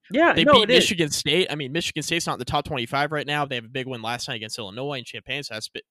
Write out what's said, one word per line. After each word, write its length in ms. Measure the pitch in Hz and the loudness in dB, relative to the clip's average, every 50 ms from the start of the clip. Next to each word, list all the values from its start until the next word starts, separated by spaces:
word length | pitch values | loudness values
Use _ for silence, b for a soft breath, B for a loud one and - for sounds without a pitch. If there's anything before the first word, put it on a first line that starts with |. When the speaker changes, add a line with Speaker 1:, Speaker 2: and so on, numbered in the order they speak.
| _ - | _ -4
Speaker 1:
Yeah, 220 | 185 277 330 330 | 2 4 4 6
Speaker 2:
they 120 | - - 160 | 6 6 6
Speaker 1:
no, 80 | 294 | 8
Speaker 2:
beat 100 | 285 247 214 | 8 8 8
Speaker 1:
it 60 | 214 | 8
is. 140 | 254 254 - | 6 6 6
Speaker 2:
Michigan 260 | - 202 170 160 147 | 4 2 2 0 0
State. 380 | - - - 139 147 180 185 - | 0 -2 0 2 2 2 2 0
I 40 | 143 | -2
mean, 180 | 151 143 127 | -6 -6 -4
Michigan 300 | 143 170 - - - 156 | -4 -4 -4 -4 -6 -6
State's 240 | 139 - 170 170 - | -4 -2 -2 -2 -2
not 80 | 170 139 | -2 -4
in 40 | 110 | -4
the 60 | 123 | -4
top 200 | - - 147 139 | -2 -2 -2 -2
twenty-five 480 | - 156 127 117 - - 139 147 143 | -2 -4 -6 -4 -2 0 0 0 0
right 140 | 151 147 127 | -2 -4 -4
now. 180 | 135 147 147 147 | -2 -2 -2 -2
They 120 | 135 131 | -2 -4
have 80 | 120 113 | -8 -8
a 40 | 110 | -6
big 180 | 127 131 127 | -6 -6 -6
win 140 | 127 131 117 | -6 -8 -8
last 260 | 110 113 123 120 - - | -6 -6 -6 -6 -6 -6
night 80 | 127 | -8
against 220 | 110 107 107 - - | -8 -8 -8 -8 -8
Illinois 400 | 110 92 98 120 135 143 143 127 | -10 -10 -8 -8 -6 -6 -6 -8
in 60 | 117 | -10
Champaign, 380 | - - 113 - - 127 143 | -12 -14 -12 -8 -8 -8 -8
so 120 | 143 - 113 | -8 -8 -10
that's 140 | 110 - - | -10 -10 -10
bi-, 140 | - - - - | -12 -14 -14 -12